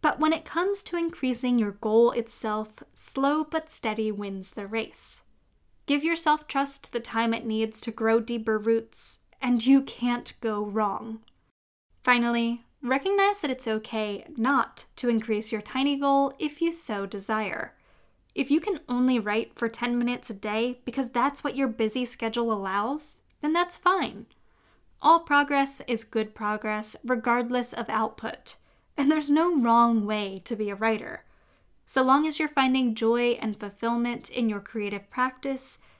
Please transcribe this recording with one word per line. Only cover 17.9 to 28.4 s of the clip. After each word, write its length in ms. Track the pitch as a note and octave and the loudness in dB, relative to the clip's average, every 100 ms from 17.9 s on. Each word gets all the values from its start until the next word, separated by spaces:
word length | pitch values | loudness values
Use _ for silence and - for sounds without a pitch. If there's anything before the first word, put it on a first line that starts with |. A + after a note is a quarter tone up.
| _ _ _ _ | _ _ _ _
If 160 | - C4+ | -6 2
you 100 | D4+ | 2
can 200 | F4 F#4 - | 2 -6 -2
only 280 | B3 B3+ B3 | 2 4 2
write 360 | G#3 G#3+ - | 2 -2 -2
for 160 | - A3+ | -4 -4
ten 260 | A3+ B3 A#3+ | -2 -2 0
minutes 320 | A#3+ B3 - | 0 -4 -8
a 60 | |
day 460 | G3+ G#3+ G#3+ A#3+ B3 | -10 -4 -2 -2 -4
because 240 | - B3+ A#3+ | -8 -4 -2
that's 340 | A#3+ C4 C#4+ | 0 0 0
what 140 | C#4+ A#3+ | -6 -2
your 100 | C4+ | -2
busy 380 | A3 A3 A#3+ | 0 -2 0
schedule 480 | B3 - A3+ A3+ A#3 | -4 -4 -4 -2 -2
allows, 680 | G#3+ G3 G3 G#3+ D4+ - - _ _ | -2 -2 -2 -2 -2 -6 -10 _ _
then 140 | D4+ | 0
that's 240 | E4 F4 - | 0 0 0
fine. 480 | F4+ F#4+ C4+ G3+ - _ _ _ _ _ _ _ | 2 2 0 -8 -18 _ _ _ _ _ _ _
All 200 | D4 E4 | 4 4
progress 600 | E4 C#4+ C#4+ C#4 C#4 - - | 6 2 4 0 0 -4 -4
is 160 | A3+ | -4
good 300 | - A3+ G#3+ | -2 -4 -4
progress, 600 | - G#3 G#3+ G#3+ G#3+ A3 - | -6 -6 -4 -4 -4 -4 -6
regardless 680 | A#3 B3 A3 A#3+ A#3+ B3 B3 | -2 0 2 0 2 -2 -2
of 160 | - A3 | -6 -4
output, 680 | A3 A3 - A3+ - | -2 -2 -4 -10 -10